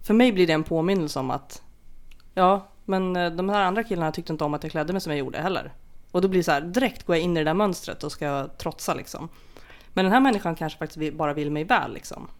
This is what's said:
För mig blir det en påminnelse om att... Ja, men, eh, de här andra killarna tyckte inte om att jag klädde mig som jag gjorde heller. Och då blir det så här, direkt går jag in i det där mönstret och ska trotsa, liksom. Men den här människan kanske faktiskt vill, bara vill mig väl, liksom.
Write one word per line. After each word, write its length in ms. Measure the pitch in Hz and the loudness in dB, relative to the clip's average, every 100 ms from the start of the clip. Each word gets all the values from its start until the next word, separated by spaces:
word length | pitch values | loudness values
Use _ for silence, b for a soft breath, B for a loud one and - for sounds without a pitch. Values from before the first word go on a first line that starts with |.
För 120 | - | 4
mig 180 | 214 254 | 6 6
blir 160 | 190 175 | 6 4
det 60 | |
en 100 | 156 | 4
påminnelse 560 | 160 165 170 196 151 143 | 2 0 2 2 0 -2
om 120 | 131 | -4
att... 300 | 127 - - - - - - - - - | -4 -6 -16 -18 -20 -18 -16 -16 -18 -8
Ja, 340 | - 185 196 - - - | 4 4 4 0 -16 -2
men, 300 | 190 185 180 | 0 0 0
eh, 160 | 175 | 0
de 180 | 165 190 | 0 0
här 120 | 208 | 2
andra 200 | 190 202 | 2 0
killarna 280 | 226 180 156 | -2 0 0
tyckte 220 | 156 165 | -2 -6
inte 100 | 156 | -2
om 100 | 147 | -2
att 100 | 147 | -2
jag 80 | 160 | -4
klädde 220 | 160 151 | -4 -2
mig 80 | 190 | -4
som 100 | 170 | -2
jag 80 | 147 | -4
gjorde 180 | 131 - | -4 -4
heller. 360 | 170 175 - - - - - | -4 -4 -6 -16 -20 -20 -4
Och 100 | 180 | 0
då 60 | 190 | 2
blir 120 | 185 | 2
det 40 | |
så 80 | 170 | 2
här, 100 | 143 | 0
direkt 440 | 165 180 254 - - | 0 0 0 -2 0
går 100 | 165 | 2
jag 80 | |
in 140 | 180 165 | 2 2
i 20 | |
det 40 | |
där 100 | 151 | 2
mönstret 500 | 175 208 175 - - | 2 2 0 -8 -10
och 80 | 147 | -10
ska 360 | - 147 139 135 - | -6 -4 -4 -6 -6
trotsa, 360 | 170 - - | -8 -6 -4
liksom. 360 | 160 - - 160 B B B B B B | -4 -6 -12 -12 B B B B B B
Men 120 | - 190 | 0 4
den 60 | |
här 60 | 240 | 6
människan 360 | 269 202 175 160 | 6 2 -2 -4
kanske 240 | 160 - | -6 -6
faktiskt 180 | 156 - | -10 -6
vill, 180 | 156 151 | -6 -2
bara 180 | 151 | -2
vill 180 | 143 147 | -2 -2
mig 120 | 151 | -4
väl, 300 | 156 226 123 | 0 0 0
liksom. 340 | 104 - - - | -8 -12 -14 -14